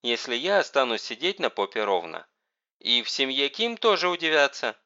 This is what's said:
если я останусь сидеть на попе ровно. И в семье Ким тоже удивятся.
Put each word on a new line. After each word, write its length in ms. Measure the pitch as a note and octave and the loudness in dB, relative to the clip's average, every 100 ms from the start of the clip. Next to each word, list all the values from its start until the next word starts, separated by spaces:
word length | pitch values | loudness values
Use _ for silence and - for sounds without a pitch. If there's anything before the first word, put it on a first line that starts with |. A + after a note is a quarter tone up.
если 320 | A#2+ A#2 - A#2+ | -2 -2 -2 -4
я 240 | E3 G3+ | 0 0
останусь 440 | D3 C#3 B2+ A2 | 2 2 2 0
сидеть 360 | - A#2 E3 G3 | -4 -4 -4 -2
на 100 | C3+ | -4
попе 340 | - G2 A#2 | -2 -2 0
ровно. 440 | G#2 F#2 E2+ E2 - _ _ _ _ _ | 0 0 -2 -12 -14 _ _ _ _ _
И 220 | - A#2+ | 0 0
в 80 | A2 | 0
семье 380 | - C3+ C3+ C#3 | -2 -2 0 -2
Ким 280 | - A#3 A#3 | 0 -4 0
тоже 320 | A3+ F#3 F3+ | 2 2 0
удивятся. 680 | F3 E3 D#3 C#3 - A#2 - | 0 2 4 2 0 -6 -6